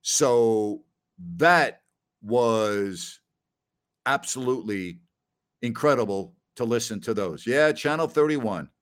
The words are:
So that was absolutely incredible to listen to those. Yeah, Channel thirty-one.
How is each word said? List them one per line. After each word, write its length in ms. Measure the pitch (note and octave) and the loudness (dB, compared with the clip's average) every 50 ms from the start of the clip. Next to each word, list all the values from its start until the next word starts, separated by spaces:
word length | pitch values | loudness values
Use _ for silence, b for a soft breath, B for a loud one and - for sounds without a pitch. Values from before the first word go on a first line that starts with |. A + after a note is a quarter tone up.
So 800 | _ - - - D3+ C3 B2 A#2+ A#2 A2+ A2+ G#2+ G#2+ G#2 G2+ - _ _ _ _ _ _ _ - F3+ F2 F2 | _ -2 0 2 2 4 4 4 4 4 2 2 0 -2 -4 -6 _ _ _ _ _ _ _ -18 -14 -12 -2
that 440 | E2+ D3 E3+ F3 E3 D3 A#2 - _ _ _ _ _ _ _ _ _ | 2 4 6 6 6 4 0 -4 _ _ _ _ _ _ _ _ _
was 960 | G#2 G#2 A#2 B2 A#2+ A#2 A2+ A2 A2 G#2+ G#2 G2+ G2+ G2 F#2+ E2+ - - - _ _ _ _ _ _ _ _ _ _ _ _ _ _ _ _ _ _ | -6 -2 0 2 2 4 2 2 2 0 0 -2 -2 -4 -6 -10 -12 -14 -16 _ _ _ _ _ _ _ _ _ _ _ _ _ _ _ _ _ _
absolutely 960 | B2+ C#3 C#3 - - - C3 B2+ B2 C3 C3+ - G#2+ G#2 G2 F#2 F2+ E2+ F2 _ _ _ _ _ _ _ _ _ _ _ _ | -2 -2 -2 -2 -6 -8 -4 -2 -2 -2 -2 -4 -6 -4 -4 -6 -8 -10 -14 _ _ _ _ _ _ _ _ _ _ _ _
incredible 760 | - A#2+ A#2 - - D3+ C#3 A#2+ A2+ G2+ G2 G2 F#2 E2+ _ _ _ _ _ | -6 -6 -4 0 2 2 2 2 0 -2 -4 -6 -6 -10 _ _ _ _ _
to 80 | - B2 | -6 -2
listen 380 | A2+ A#2+ A#2 A#2 - A2 G2 | -2 0 -2 -2 -4 -8 -8
to 120 | - A#2 A2 | -6 -4 -4
those. 320 | G#2 G2 F2+ D#2 - - | -2 -2 -4 -6 -8 -4
Yeah, 280 | A2+ B2 C#3+ D3+ D#3 D3 | -2 2 2 2 2 2
Channel 340 | - - D3 D3+ D#3+ E3 | 0 -2 -2 -2 -2 -2
thirty-one. 640 | C#3+ - D3+ D3+ D3+ D3+ C#3+ A#2+ G#2+ G2 E2 C#2+ - _ _ | -2 2 2 2 2 2 -2 -2 -4 -4 -6 -8 -12 _ _